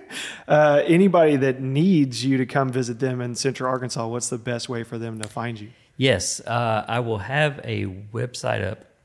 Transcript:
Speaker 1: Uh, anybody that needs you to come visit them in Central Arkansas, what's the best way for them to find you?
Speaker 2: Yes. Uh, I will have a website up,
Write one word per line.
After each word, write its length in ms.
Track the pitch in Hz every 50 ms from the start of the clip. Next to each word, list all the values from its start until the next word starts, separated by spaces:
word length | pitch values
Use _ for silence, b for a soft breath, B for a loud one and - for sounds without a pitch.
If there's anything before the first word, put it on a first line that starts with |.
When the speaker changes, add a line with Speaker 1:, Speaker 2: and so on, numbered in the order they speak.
| - B B B B B B B B B
Speaker 1:
Uh, 340 | 151 151 151 147 147 147 - -
anybody 480 | 165 175 196 196 170 175 165 156 147
that 240 | 135 131 135 127 131
needs 640 | 135 131 135 143 165 196 190 156 143 131 120 113 120
you 140 | 135 135 131
to 80 | 131
come 240 | 127 - 143 135 131
visit 280 | 123 131 127 117 120 113
them 180 | 135 131 127 127
in 160 | 123 120 120
Central 340 | - - 135 127 - 131 127
Arkansas, 380 | 131 127 127 123 - - 117 113
what's 220 | 117 120 117 -
the 80 | 131 120
best 320 | 107 127 120 117 - -
way 120 | 123 117
for 160 | 117 - - 113
them 220 | 117 117 113 110
to 60 | 107 107
find 320 | - 123 113 120 117 107
you? 100 | 104 107 b b b b b -
Speaker 2:
Yes. 420 | 127 135 120 92 - - - -
Uh, 460 | - - 113 120 120 117 110 107 - -
I 140 | 113 120
will 160 | 123 117 110 104
have 420 | 98 110 131 147 156 151 139 139 -
a 200 | 120 113 104 101 98 92 95 104 104 107
website 500 | 113 120 123 123 - - 123 113 107 98
up, 220 | 95 107 - - _ _ _ _